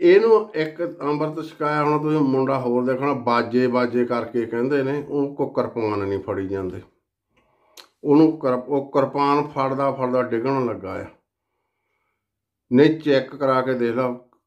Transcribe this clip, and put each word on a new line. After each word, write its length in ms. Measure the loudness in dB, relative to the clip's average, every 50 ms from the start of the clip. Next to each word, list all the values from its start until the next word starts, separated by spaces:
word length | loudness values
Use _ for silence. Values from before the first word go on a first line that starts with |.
ਇਹਨੂੰ 540 | 4 6 6 6 6 6 4 4 4 0 -4
ਇੱਕ 460 | -4 -4 -4 -4 -6 -8 -8 -8 -6
ਅੰਮ੍ਰਿਤ 440 | -4 -4 -2 -2 -2 -4 -6 -8 -10
ਛਕਾਇਆ, 380 | -12 -8 -6 -4 -2 0 0 2
ਹੁਣ 180 | 2 0 0
ਤੁਸੀਂ 180 | 0 0 0 2
ਮੁੰਡਾ 400 | 2 2 2 2 2 2 0 0
ਹੋਰ 260 | 0 0 0 0 0
ਦੇਖਣਾ, 280 | 0 0 0 0 -2 -2
ਬਾਜੇ 540 | -2 0 0 0 0 0 0 2 2 2 2
ਬਾਜੇ 380 | 2 0 0 0 0 0 0
ਕਰਕੇ 400 | 0 -2 -4 -4 -4 -4 -4 -4
ਕਹਿੰਦੇ 380 | -2 -4 -4 -2 0 0 0 0
ਨੇ, 220 | -2 -4 -4 -6 -4
ਉਹ 260 | -4 -4 -4 -4 -4
ਕੋ 100 | -6 -6
ਕਿਰਪਾਨ 540 | -4 -2 -4 -4 -4 -4 -4 -4 -2 -2 -2
ਨਹੀਂ 200 | -4 -4 -4 -6
ਫੜੀ 280 | -4 -6 -6 -6 -4 -6
ਜਾਂਦੇ, 340 | -6 -6 -6 -8 -10 -12 -16 -20 _ _ _ _ _ _ _ _ _ _ _ _ _ _ _ _ _ -20 -20 _ _ _ 0
ਉਹਨੂੰ 360 | 4 6 6 6 6 4 0
ਕਿਰ-, 240 | -2 -2 -2 -2 -4 -4
ਉਹ 240 | -4 -4 -4 -2
ਕਿਰਪਾਨ 560 | 0 0 0 0 0 0 2 2 2 2 0 -2
ਫੜਦਾ 440 | -4 -4 -4 -2 -2 -2 -2 -2
ਫੜਦਾ 320 | -2 -2 -2 -2 0 -2 0
ਡਿੱਗਣ 420 | 0 -2 -2 0 0 0 0 -2
ਲੱਗਾ 360 | -2 -4 -6 -8 -10 -10 -10
ਆ। 40 | -10 -12 -16 _ _ _ _ _ _ _ _ _ _ _ _ _ _ _ _ _ _ _ _ _ _ _ _ _ _ _ _ _ _ _ 4
ਨਹੀਂ, 260 | 6 6 6 4 2
ਚੈੱਕ 360 | 0 0 2 2 0 -2 -6
ਕਰਾ 260 | -2 0 2 2 2
ਕੇ 120 | 2 0 -2
ਦੇਖ 220 | 0 0 -2 0
ਲਓ, 340 | 0 -2 -2 -4 -6 -12 _ _ _ _